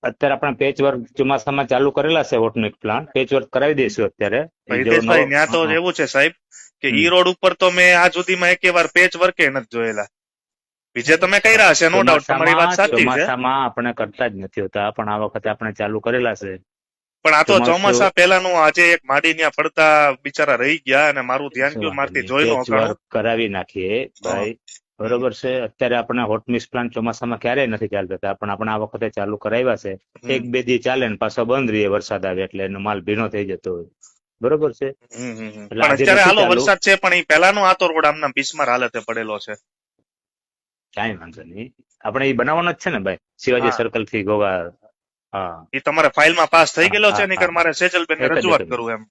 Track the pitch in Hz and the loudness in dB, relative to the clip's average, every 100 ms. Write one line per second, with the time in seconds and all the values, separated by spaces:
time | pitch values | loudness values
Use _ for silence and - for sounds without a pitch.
0 | 123 - 143 135 147 123 139 139 139 131 | -8 -2 -2 0 -2 -2 -2 0 0 0
1 | 117 - 135 135 - 139 135 127 139 139 | -8 -2 0 0 -2 -4 0 2 2 2
2 | 143 160 143 123 113 113 107 - 110 113 | 0 0 0 0 0 0 -6 -4 -4 -4
3 | 151 - 127 135 135 127 143 147 123 107 | -2 -4 0 -2 0 -2 0 0 -2 0
4 | 104 _ 104 117 160 _ _ 120 127 165 | -4 _ -2 -2 -4 _ _ -4 2 2
5 | 226 165 139 143 156 165 160 160 180 170 | 4 2 2 0 2 0 0 0 -2 -2
6 | 139 135 151 - _ - - _ 139 131 | -2 2 0 -2 _ -20 -20 _ -4 0
7 | 165 180 180 180 185 180 185 180 180 175 | 4 4 2 2 -2 2 0 4 6 6
8 | 180 170 180 185 175 180 185 175 160 - | 4 2 -4 -2 0 2 2 2 2 2
9 | 180 170 185 - 156 135 117 120 117 107 | 2 2 -2 2 0 0 -6 -4 -4 -4
10 | 104 _ _ _ _ _ _ _ _ 120 | -8 _ _ _ _ _ _ _ _ -8
11 | 120 160 180 202 220 220 202 151 165 185 | 0 2 4 2 4 6 6 6 4 4
12 | 180 156 143 135 160 165 170 180 202 - | 4 2 2 0 2 4 2 2 0 2
13 | 123 127 175 127 127 135 127 117 120 117 | 0 0 -2 -2 -2 0 -2 -4 -6 -4
14 | 107 - 123 98 98 - 98 107 104 - | -8 -4 -6 -6 -10 -8 -6 -4 -4 -4
15 | 107 104 107 110 110 107 110 104 104 107 | -6 -4 -4 -6 -6 -6 -8 -6 -6 -4
16 | 113 123 120 107 98 92 _ _ _ _ | -2 -2 -2 -4 -10 -12 _ _ _ _
17 | _ _ 156 151 160 196 123 175 196 240 | _ _ 2 2 4 4 4 2 2 4
18 | 196 - 180 185 185 175 156 165 170 170 | 2 4 4 4 2 2 2 4 4 4
19 | 131 139 160 160 160 - 156 - 156 151 | 2 0 0 0 -2 0 -4 2 4 6
20 | 147 131 139 - 147 120 127 156 131 135 | 4 0 -8 -2 0 2 0 -2 0 2
21 | 151 143 123 127 143 - 139 151 160 143 | 2 0 -2 -4 -4 -4 -4 -2 -6 -4
22 | 139 135 92 131 151 120 123 135 110 104 | -4 -4 -4 0 2 0 0 0 0 -4
23 | _ 113 110 113 113 98 87 101 92 110 | _ -4 -2 -2 -2 -4 -8 -8 -4 -4
24 | 135 _ 92 95 104 117 _ - _ _ | -6 _ -6 -4 -6 -8 _ -20 _ _
25 | 110 120 127 104 131 127 113 _ 123 120 | -4 -2 -2 -4 -6 -4 -6 _ -2 -2
26 | 117 123 113 107 - 120 - 123 120 117 | -2 -4 -2 -4 -2 -6 -4 -6 -6 -4
27 | 113 113 123 113 120 131 131 110 107 101 | -6 -6 -8 -6 -4 -2 -2 -4 -6 -6
28 | 92 92 101 98 104 98 110 107 107 110 | -6 -8 -8 -6 -6 -6 -4 -4 -6 -6
29 | 110 - 101 104 107 113 127 110 101 95 | -8 -6 -6 -6 -4 -2 -2 -4 -6 -12
30 | _ - 120 131 120 127 123 123 127 127 | _ -18 -6 -6 -2 -4 0 -2 0 -2
31 | 123 104 110 117 117 131 131 107 101 101 | -4 -4 -4 -4 -2 0 0 0 0 0
32 | 101 101 95 92 95 98 95 98 101 104 | -4 -6 -4 -6 -6 -6 -8 -6 -6 -6
33 | 92 107 110 107 101 90 - 87 85 _ | -4 -4 -2 -4 -6 -8 -8 -10 -12 _
34 | _ _ _ _ 117 151 151 117 135 135 | _ _ _ _ 0 0 -2 -4 -10 -10
35 | _ 117 123 113 110 107 104 107 147 139 | _ -14 -12 -12 -14 -16 -12 -2 0 2
36 | 135 190 185 208 185 180 139 190 - 196 | 4 4 4 4 2 2 2 0 2 2
37 | 190 175 165 151 180 208 190 185 180 160 | 2 0 2 4 4 4 2 2 2 2
38 | 151 151 147 131 135 156 139 123 123 120 | 2 0 -4 -4 -6 -4 -2 0 -2 -6
39 | 107 113 110 107 - 104 _ _ _ _ | -8 -8 -6 -8 -10 -16 _ _ _ _
40 | _ _ _ _ _ _ _ _ _ - | _ _ _ _ _ _ _ _ _ -8
41 | 110 95 82 80 80 90 123 _ _ _ | -6 -6 -14 -20 -20 -18 -18 _ _ _
42 | - 113 135 123 127 160 175 175 190 135 | -6 -2 0 0 0 0 -2 -4 -6 -4
43 | 95 90 _ _ - 123 120 113 113 113 | -4 -6 _ _ 0 2 0 -2 -4 -4
44 | 107 113 98 104 101 92 85 _ _ _ | -4 -4 -2 0 0 -2 -6 _ _ _
45 | _ _ _ 101 92 82 - 135 - 151 | _ _ _ -8 -8 -10 -12 -6 -4 2
46 | 151 - 151 175 160 165 156 - 175 208 | 2 4 2 4 2 4 4 2 0 2
47 | 208 208 196 185 180 170 165 151 180 180 | 2 2 -2 0 -2 0 -2 0 -2 -2
48 | 170 156 131 165 180 151 117 123 117 113 | -4 -2 0 0 2 0 0 -6 -6 -8
49 | 110 | -12